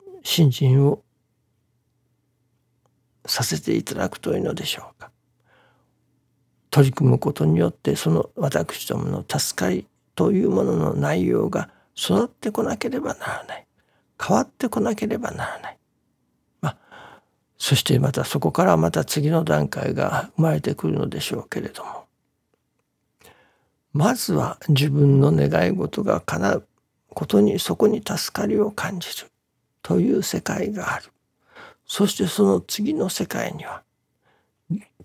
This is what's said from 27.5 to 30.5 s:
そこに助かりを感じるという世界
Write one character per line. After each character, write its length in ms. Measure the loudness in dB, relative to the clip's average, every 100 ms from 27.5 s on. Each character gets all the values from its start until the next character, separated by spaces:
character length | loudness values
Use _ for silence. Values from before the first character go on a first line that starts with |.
| 2
そ 180 | -2 2
こ 120 | 2
に 160 | 2 -4
助 280 | -6 -6 -4
か 100 | -2
り 140 | 0
を 100 | 0
感 300 | -2 -8 -8
じ 100 | -10 -12
る 80 | -16 _ _ _ _ _
と 180 | -2 2
い 120 | 2
う 80 | 2
世 200 | 0 -4
界 300 | -4